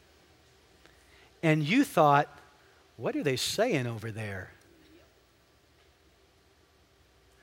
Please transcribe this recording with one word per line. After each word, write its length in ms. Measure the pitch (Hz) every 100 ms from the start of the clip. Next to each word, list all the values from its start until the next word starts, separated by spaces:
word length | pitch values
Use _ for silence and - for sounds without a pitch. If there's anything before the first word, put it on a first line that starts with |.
| _ _ _ _ _ _ _ _ - _ _ - - -
and 200 | 160 156
you 200 | 147 240
thought, 460 | 277 - 151 143 151 - - _ _ _ _ -
"What 180 | 147 294
are 60 |
they 140 | 151 127
saying 500 | - - 247 156 120
over 240 | 113 113
there?" 440 | 107 107 95 92 - _ _ _ - _ _ _ _ _ _ _ _ _ _ _ _ _ _ _ _ _ _ _ _ _ _ _ _